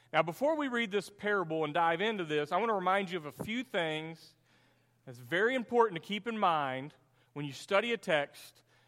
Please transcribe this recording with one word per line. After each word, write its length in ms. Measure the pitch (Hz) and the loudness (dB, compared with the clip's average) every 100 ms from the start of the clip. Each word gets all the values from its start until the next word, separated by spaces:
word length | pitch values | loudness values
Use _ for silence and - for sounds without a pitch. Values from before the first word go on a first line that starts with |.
| _ | _
Now, 120 | 156 | 2
before 320 | 165 170 285 311 | 2 2 0 2
we 120 | 285 | 0
read 240 | 240 226 | 0 0
this 180 | 202 - | -2 -4
parable 540 | - 208 202 170 160 151 | -6 -2 0 0 -2 0
and 80 | |
dive 280 | 160 165 170 | 2 2 2
into 220 | 208 214 | 0 -2
this, 280 | 165 151 147 | -2 0 0
I 60 | 180 | 0
want 120 | 226 | 0
to 60 | 202 | 0
remind 360 | 180 196 190 | 2 2 0
you 60 | 180 | -6
of 80 | 147 | -8
a 180 | - | -10
few 200 | 175 233 | -6 -6
things 680 | 262 196 165 156 160 160 - _ _ _ _ _ _ _ - | -4 -2 -2 -2 -6 -12 -18 _ _ _ _ _ _ _ -20
that's 140 | 120 | -18
very 340 | 120 170 220 | -4 2 2
important 480 | 262 226 240 226 165 | 2 2 4 4 2
to 60 | - | -6
keep 200 | 202 233 | -6 -4
in 100 | 220 | 0
mind 560 | 190 160 139 131 143 - _ _ _ | 2 2 0 -4 -8 -14 _ _ _
when 120 | 143 143 | -8 -8
you 80 | |
study 400 | 135 - 196 233 | -8 0 2 2
a 40 | 233 | 0
text 640 | - 156 143 - - - _ _ | 2 2 2 -6 -20 -20 _ _